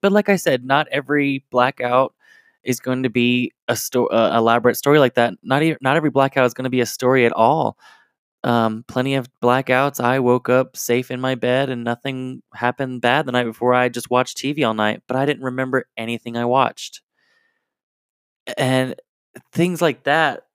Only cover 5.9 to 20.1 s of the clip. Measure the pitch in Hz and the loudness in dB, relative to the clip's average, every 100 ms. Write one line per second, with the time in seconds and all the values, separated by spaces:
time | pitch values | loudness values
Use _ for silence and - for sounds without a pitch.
5.9 | 151 151 127 135 139 123 - 131 127 117 | 0 0 2 0 2 0 0 -4 -2 -2
6.9 | - 127 131 117 - 113 151 123 - - | -2 0 4 2 4 2 2 -2 -6 -20
7.9 | - _ _ _ _ 127 120 113 110 123 | -20 _ _ _ _ 0 2 0 -2 -8
8.9 | - 127 135 120 _ 120 123 131 127 139 | -4 -2 -2 -6 _ 0 0 2 0 0
9.9 | 139 120 131 123 123 - 127 127 - - | 0 0 2 2 2 2 0 0 -6 -2
10.9 | 120 127 127 131 127 123 127 135 123 117 | -2 -2 -6 -4 -2 0 0 -2 -4 -6
11.9 | 120 135 131 127 127 _ - 123 123 135 | -6 -6 -8 -10 -12 _ -4 -4 -2 -6
12.9 | 127 120 135 143 123 120 113 123 123 123 | -2 0 0 0 -2 -2 -2 0 2 0
13.9 | 120 - 123 127 - 135 147 127 110 107 | -4 -2 -2 -2 -4 -6 -2 -2 0 -2
14.9 | 104 _ 127 139 147 131 127 131 131 - | -2 _ -4 -2 -2 -6 -6 -4 -4 -4
15.9 | - 113 117 - 117 120 127 131 - - | -12 -8 -8 -8 -6 -2 0 0 -2 -16
16.9 | - _ _ _ _ _ _ _ _ _ | -18 _ _ _ _ _ _ _ _ _
17.9 | _ _ _ _ _ - - 131 131 131 | _ _ _ _ _ -14 -4 0 2 0
18.9 | - _ _ _ - _ - 170 170 170 | -6 _ _ _ -20 _ -2 0 2 0
19.9 | 135 - | 0 0